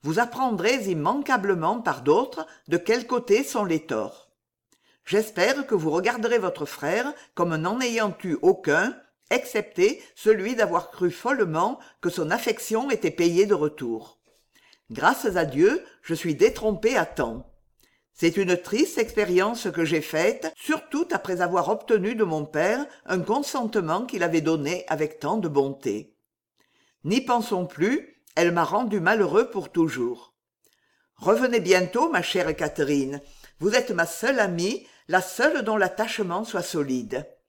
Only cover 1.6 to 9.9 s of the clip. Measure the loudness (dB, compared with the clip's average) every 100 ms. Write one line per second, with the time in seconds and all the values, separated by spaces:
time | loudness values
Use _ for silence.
1.6 | 0 0 -2 -2 4 4 2 -6 -12 -16
2.6 | -4 -2 2 0 0 -4 2 2 2 -2
3.6 | 0 -2 -2 -4 -4 -10 _ _ _ _
4.6 | _ _ _ _ -2 0 0 0 0 0
5.6 | 0 0 2 0 0 -2 0 0 0 -4
6.6 | -10 -6 -2 -2 -4 -8 -16 -2 -2 0
7.6 | -2 -2 -2 0 -2 -4 -6 2 4 4
8.6 | 2 2 2 -4 _ _ _ -4 -2 -4
9.6 | -4 2 2